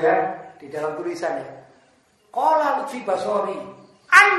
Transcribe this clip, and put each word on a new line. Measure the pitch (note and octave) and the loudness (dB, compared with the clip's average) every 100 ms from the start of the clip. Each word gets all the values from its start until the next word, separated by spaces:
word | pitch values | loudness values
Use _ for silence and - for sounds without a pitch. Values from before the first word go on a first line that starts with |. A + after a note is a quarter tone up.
ya, | D#3 - - - - - | 2 2 0 -6 -14 -20
di | D3 | -12
dalam | D3+ D3+ D#3 | -8 -6 -6
tulisan | F3 E3 E3+ C#3 | -8 -6 -6 -6
ya. | - - - _ _ _ _ _ _ | -10 -16 -20 _ _ _ _ _ _
Qala | A#3+ C#4+ D#4 C#4+ C4+ | -2 2 2 2 -2
Lutfi | C#4 B3 | -6 -8
Basori, | G#3 F#3 - G2+ - F#2+ - - - _ - | -4 -4 -2 -2 -4 -8 -12 -18 -20 _ 4
an | C4+ G4+ | 6 8